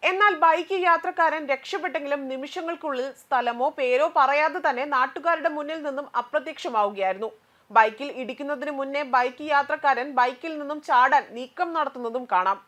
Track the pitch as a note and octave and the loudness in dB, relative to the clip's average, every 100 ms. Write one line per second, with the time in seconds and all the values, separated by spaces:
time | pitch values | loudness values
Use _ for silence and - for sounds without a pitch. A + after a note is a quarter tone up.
0 | D4+ F#4+ G#4 F4 E4 D#4+ E4 F#4+ F4+ E4 | 0 4 4 6 4 4 2 0 4 2
1 | F4+ F4+ E4 D4+ D4 C4+ - F#4+ E4+ C#4+ | 2 2 2 2 -2 -4 -2 -4 -4 -4
2 | C#4+ C#4+ C4+ C4 C#4 F4+ E4 E4+ - C4 | -4 -4 -4 -8 -8 -8 -6 -6 -4 -4
3 | C4+ C4 - B3+ A#3+ A#3+ C4 D4+ C4 B3+ | -6 -8 -2 0 0 0 -2 0 0 2
4 | D#4 E4 C4+ C#4+ D#4 D#4+ E4 B3 C#4+ C4+ | 2 4 4 4 2 0 -2 -2 -2 0
5 | C4 - D#4+ E4 D#4+ D4+ D4 D#4+ D4 C4+ | 0 0 -2 0 0 -4 -6 -6 -6 -8
6 | C#4+ - A#3+ - C4+ D4+ F4 A#3 G3+ G3+ | -6 -6 -4 -4 -6 -8 -4 0 0 0
7 | F#3+ F#3+ A3 - _ _ _ G#3+ A3 A3 | -2 -2 -6 -10 _ _ _ 4 4 2
8 | C#4+ B3+ B3 C4 C#4+ D4 C#4+ C#4+ C4+ C#4 | -10 -8 -10 -8 -8 -6 -6 -6 -4 -4
9 | D4 B3+ B3 B3+ D4+ C#4+ C#4+ D4+ D4 B3 | 0 0 0 -4 0 0 2 0 0 0
10 | C4+ C4 B3 B3+ E4 D#4 C#4+ D4+ D4 C4+ | 0 0 0 0 -10 -10 -8 -10 0 4
11 | B3+ C#4+ A#3 A3+ C4 - F4 E4 C#4+ C4 | 6 4 0 -12 -14 -6 -4 -2 -4 -4
12 | A#3+ A#3 B3 F#3 F#3+ - | -6 -6 0 0 2 0